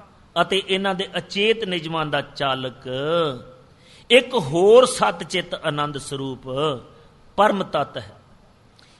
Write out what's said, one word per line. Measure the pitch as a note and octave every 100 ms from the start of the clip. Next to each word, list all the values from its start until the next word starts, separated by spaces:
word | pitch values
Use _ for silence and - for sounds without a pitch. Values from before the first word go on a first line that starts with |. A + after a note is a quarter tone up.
| - - - -
ਅਤੇ | F3 G3 F#3+
ਇਹਨਾਂ | F#3+ G3
ਦੇ | F#3 F#3+ F3
ਅਚੇਤ | - G3+ G#3+ A3
ਨਿਯਮਾਂ | G#3 F3 D#3+ D#3+ D3+
ਦਾ | C#3+
ਚਾਲਕ | C#3 - C#3 C3 C3 A#2 B2+ B2+ D3 E3+ D#3 B2 F#2+ - - _ - - -
ਇੱਕ | A#3+ B3
ਹੋਰ | B3 C#3 E3 G3 A#3+ B3+
ਸਤ | - G#3 -
ਚਿੱਤ | F#3+ F#3 -
ਆਨੰਦ | - D#3+ D3 D3 C#3
ਸਰੂਪ | - C#3 C3+ B2 C3 C3 D#3 B2 - - - - - -
ਪਰਮ | G#3 G3
ਤੱਤ | - D#3 C#3 B2+
ਹੈ। | - - _ - - _ _ _ -